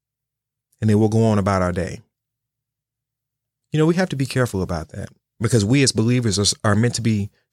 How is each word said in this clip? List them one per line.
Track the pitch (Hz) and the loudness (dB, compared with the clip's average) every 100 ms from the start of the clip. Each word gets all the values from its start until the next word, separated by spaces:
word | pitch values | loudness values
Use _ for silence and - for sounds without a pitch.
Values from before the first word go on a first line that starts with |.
| _ _ _ _ _ _ _ - | _ _ _ _ _ _ _ -4
and | 110 | 2
then | 107 | 2
we'll | 107 | 2
go | 110 | 2
on | 113 104 | 2 2
about | 98 95 | 0 0
our | 90 | -2
day. | 90 82 - _ _ _ _ _ _ _ _ _ _ _ _ _ _ _ _ _ | -4 -8 -10 _ _ _ _ _ _ _ _ _ _ _ _ _ _ _ _ _
You | 156 | 0
know, | 160 | 2
we | 175 | 2
have | 185 | -2
to | 139 | -2
be | 127 | -4
careful | 131 123 95 | -2 -2 -2
about | 87 82 78 | -4 -6 -8
that, | 98 - _ _ - | -12 -14 _ _ -6
because | 113 117 | 0 2
we | 101 143 | 2 2
as | 127 | 2
believers | - 113 127 117 95 | 0 0 0 0 0
are, | 101 - 107 | -2 0 0
are | 104 | 2
meant | 120 120 | 0 0
to | |
be | 113 104 101 _ _ | -2 -2 -4 _ _